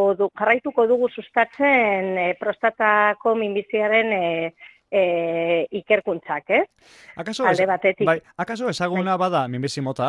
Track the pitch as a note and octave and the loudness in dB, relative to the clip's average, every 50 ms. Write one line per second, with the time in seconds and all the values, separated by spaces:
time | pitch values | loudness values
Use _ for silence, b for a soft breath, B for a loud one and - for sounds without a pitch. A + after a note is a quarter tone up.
0 | G3 G3+ G3 F3+ G3+ F#3+ - - G#3 G#3+ A#3 B3 - D4 - - A#3 A3+ B3 A#3+ | 4 2 2 0 -2 -2 -2 -2 0 2 2 2 0 -2 0 2 2 4 4 2
1 | B3 A#3+ - - - - _ B3 A3+ A3+ - - C#4 C#4+ C#4 B3+ A#3 G#3 G3+ F#3+ | 2 -2 -2 -6 -14 -6 _ -2 -2 -2 -2 0 2 2 4 4 4 2 2 0
2 | F#3 F#3+ F#3 F#3 F3+ F3 F3+ - - G#3+ G3 - - A3+ A3 - A3+ G#3+ G#3+ G#3 | -2 -2 -2 -2 -2 -2 -2 -2 -4 -6 -4 -2 -2 -4 -2 0 2 2 4 4
3 | G#3 G#3 G3+ - - A#3+ A3+ A3+ A3 G3+ G3+ G#3 G3+ - - G#3+ G#3+ G#3+ G#3+ A3+ | 4 2 0 0 0 0 0 0 0 -2 -4 -4 -6 -4 -2 -2 0 2 2 2
4 | A3 A3+ G#3+ F#3+ F3 E3+ E3 E3 E3 E3 B B B B B B B _ - G3+ | 2 2 0 0 0 -2 -2 -2 -4 -6 B B B B B B B _ 0 0
5 | F#3 F3 F3 E3+ E3+ E3 E3 E3 E3+ E3+ F3 E3 D#3 - - G3+ D#3+ - G#3+ G3+ | 2 2 0 0 -2 -2 -2 -2 0 0 0 0 -2 -2 -6 -10 0 0 0 0
6 | - - F3 E3+ - - D#3 D3 - - F#3+ C4 G4 - _ B B B B B | 2 -2 -6 -6 -6 -8 -8 -8 -4 0 0 0 0 -2 _ B B B B B
7 | B B B - E3+ G#3+ A3 - C4 F#3 F3+ F3 F#3 F#3+ F#3 F3+ - F#3+ F#3+ - | B B B -12 -10 -10 -6 -2 0 0 2 2 2 0 0 0 0 -2 0 2
8 | G#3+ D#3+ E3 D#3+ b b b - F3+ - A#3 G#3+ B3+ A#3+ E3+ - F3 F3 F3+ F#3 | 0 0 0 0 b b b -8 -8 -6 -6 -6 -6 -6 -4 -2 -4 -2 -2 -2
9 | F#3 F#3+ F#3+ F3 F#3 F#3 F3 D#3 C3+ B2 B2 B2 C3 C#3+ - D3 C#3 C3 C3 - | 0 -2 0 0 0 0 0 0 -2 -2 -4 -4 -4 -4 -4 -4 -6 -6 -4 -2
10 | B2 | 0